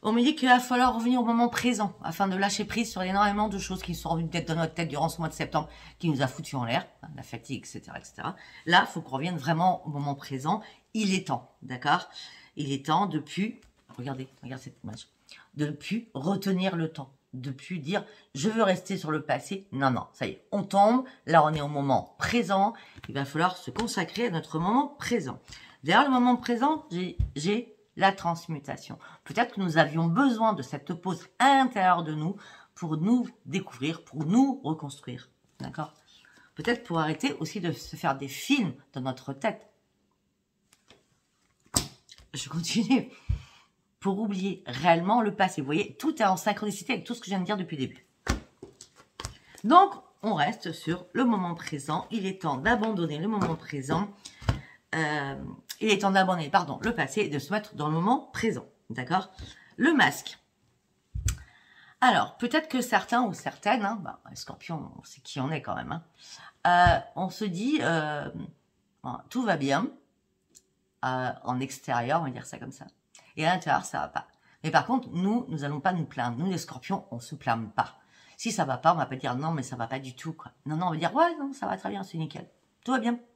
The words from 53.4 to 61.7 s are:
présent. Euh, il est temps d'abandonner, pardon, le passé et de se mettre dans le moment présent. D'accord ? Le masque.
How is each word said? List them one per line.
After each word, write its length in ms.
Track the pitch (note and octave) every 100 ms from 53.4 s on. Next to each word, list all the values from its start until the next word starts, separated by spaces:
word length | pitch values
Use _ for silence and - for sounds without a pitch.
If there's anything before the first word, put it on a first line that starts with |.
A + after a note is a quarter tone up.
| F3 D#3+
présent. 540 | - C#3+ C3 D#3+ G#3 - - - - - - - _ D#3+
Euh, 400 | D#3 D3+ C#3 C3+ C3+ - _ -
il 80 | A3
est 120 | G3
temps 100 | G3+
d'abandonner, 380 | G3 F#3 F3 D3
pardon, 300 | F#3+ C#3 B2
le 100 | A3
passé 280 | A#3 C#3 -
et 80 | G3+
de 100 | C#3+
se 120 | -
mettre 240 | G#3 G#3 -
dans 120 | D3+
le 60 |
moment 360 | D#3+ F#3 B3+ -
présent. 320 | - A3+ C3+ - _ _
D'accord ? 400 | A#2+ B2 F3+ - - - - - -
Le 160 | C4+
masque. 440 | D#4 D3+ - - - _ _ _ _ _ _ _ - - - - _ _